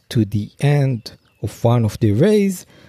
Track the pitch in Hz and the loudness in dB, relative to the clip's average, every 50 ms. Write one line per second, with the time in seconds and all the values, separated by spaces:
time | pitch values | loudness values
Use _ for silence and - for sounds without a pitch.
0 | _ - - 120 107 98 107 104 104 - _ - - 143 147 147 139 135 131 110 | _ -6 -2 -2 -2 0 -2 -6 -6 -6 _ -4 0 0 2 2 0 0 -2 -4
1 | - - - - _ _ _ - - 107 - - - 117 120 120 113 104 - - | -8 -14 -20 -20 _ _ _ -10 -10 -10 -8 -2 0 2 2 2 0 0 -2 0
2 | - 107 98 107 151 214 214 214 202 196 185 180 - _ _ - - | 0 0 2 2 2 2 4 2 2 0 -2 -6 -12 _ _ -20 -20